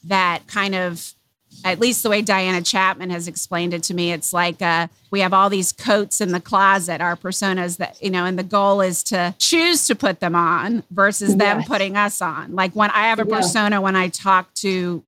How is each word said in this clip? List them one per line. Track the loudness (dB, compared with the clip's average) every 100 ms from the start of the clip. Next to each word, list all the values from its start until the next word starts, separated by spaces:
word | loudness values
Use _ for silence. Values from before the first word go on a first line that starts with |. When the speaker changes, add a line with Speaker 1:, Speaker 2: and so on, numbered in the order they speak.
Speaker 1:
that | 0 0 0 -2 -4
kind | -2 -2
of, | -2 -4 -6 -12 -18 _ _ _ -8
at | -4 0
least | 0 0
the | 0
way | 0
Diana | 2 0 0 -2
Chapman | 0 2 2 0 -6
has | -6 -8
explained | -10 -6 -4 -2
it | -4
to | -4
me, | -2 -2
it's | -2 -4
like, | -2 -2 -2
uh, | 0 0 -2 _ _
we | -2
have | 2
all | 4 4
these | 2 -2
coats | -4 0 0 0 -2
in | -2
the | -4
closet, | 0 2 4 4 0 -4
our | -2 -4
personas | -6 -4 -2 -2 -4 -4
that, | -8 -6
you | -4
know, | -2 -2
and | -4
the |
goal | 0 2 4 2
is | 2 -2
to | -2 -2 -2 -2
choose | 0 2 2 2 0
to |
put | 0 0 0
them | 0
on | 2 2 0 0 -4 -4
versus | 2 2 2 2 4
them | 4 2
Speaker 2:
Yes. | 0
Speaker 1:
putting | -2 0 0
us | 0 -2
on. | -6 -6 -8
Like | -2 -2
when | 2 2
I | 2 2
have | 2
a | 0
Speaker 2:
Yeah. | 0
Speaker 1:
persona, | 0 2 2 2
when | 2 0
I | 0
talk | -2 2 2 2 -6
to | -2 -2 -2 -4